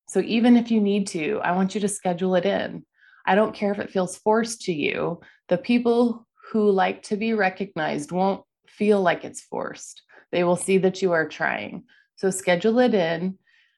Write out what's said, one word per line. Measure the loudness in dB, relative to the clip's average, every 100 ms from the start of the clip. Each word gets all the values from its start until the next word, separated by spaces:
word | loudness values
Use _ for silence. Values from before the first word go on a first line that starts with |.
| -6
So | -4
even | 0 2 6 6
if | 4
you | 2
need | 2 0 -2
to, | -4 -4 -2
I | 0
want | 0 0 -2
you |
to | -4
schedule | -4 -4 -2 0 0
it | 0
in. | -2 -4 -10 -18 _ _ _ 0
I | 2
don't | 2
care | -2 -4
if | -4
it | -4
feels | -4 -4 -4
forced | 0 2 0 -6
to | -6
you. | -4 -2 -2 -4 -6 -14 _ -4
The | -2
people | 2 0 2 2 2 0 _ _ -4
who | 2 4
like | 4 2 -2
to | -6 -4
be | 0
recognized | 0 0 -2 -8 -4 -4 -4 -4
won't | -2 0 -2 -10 _ _
feel | -2 2 4
like | 2 0
it's | -4 -16
forced. | -10 -8 -8 -10 -18 -20 _ -20 -6
They | -2
will | 0 0
see | 2 2
that | 2 0
you | 0
are | 0 -2
trying. | -4 -4 -4 -8 -14 -18 _ _ -4
So | -4
schedule | -2 0 2 2 4
it | 4 2
in | 0 -2 -4 -8 _ _ _